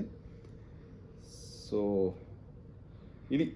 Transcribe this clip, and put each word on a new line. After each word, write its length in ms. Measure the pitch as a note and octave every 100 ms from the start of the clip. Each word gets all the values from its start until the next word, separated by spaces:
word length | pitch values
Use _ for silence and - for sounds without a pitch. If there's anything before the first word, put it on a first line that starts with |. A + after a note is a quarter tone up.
| A3 - - - - - - - - - - - - - - - -
So, 380 | G#2+ G2+ G2+ F#2 - - - - - - - - - - - -
ఇది 200 | C3+ E3